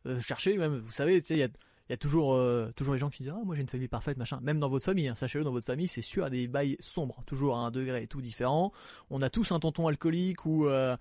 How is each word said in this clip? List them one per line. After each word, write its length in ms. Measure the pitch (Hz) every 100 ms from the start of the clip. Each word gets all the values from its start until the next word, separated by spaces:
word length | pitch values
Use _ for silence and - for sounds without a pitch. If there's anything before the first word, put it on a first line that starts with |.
| -
euh, 140 | 127
cherchez 360 | 117 - 185 202
même, 220 | 160 139
vous 140 | 110
savez, 280 | 127 147 185
tu 80 | -
sais, 60 |
il 60 | 160
y 20 |
a, 60 | 127 - - _ -
il 40 |
y 20 |
a 20 | 127
toujours, 380 | 143 160 143
euh, 380 | 131 123 120 113
toujours 200 | - 139
les 40 | 131
gens 120 | 143
qui 120 | -
disent : « 100 | 131 190
Ah, 60 |
moi 100 | 202
j'ai 80 | 151
une 60 | 131
famille 180 | 127 127
parfaite, 300 | 117 147 131
machin. » 240 | 127 131
Même 160 | 123 151
dans 100 | 143
votre 160 | 131
famille, 220 | 185 190 139
hein, 60 |
sachez-le, 300 | 117 131 147
dans 80 | 151
votre 140 | 123 120
famille, 200 | 127 180
c'est 160 | -
sûr, 220 | - -
à 60 | -
des 180 | 127 123
bails 280 | 139 143 135
sombres, 420 | - - 135 - -
toujours 300 | 135 143 120
à 40 |
un 100 | 117
degré 320 | 123 131 127
et 40 | 113
tout 120 | 143
différent. 520 | 123 - 123 151 196 - - - -
On 140 | 135
a 80 | 131
tous 220 | - 214
un 80 | 170
tonton 260 | 160 151 165
alcoolique 580 | 147 165 170 185 180 160
ou, 200 | 156 147
euh, 300 | 135 131 127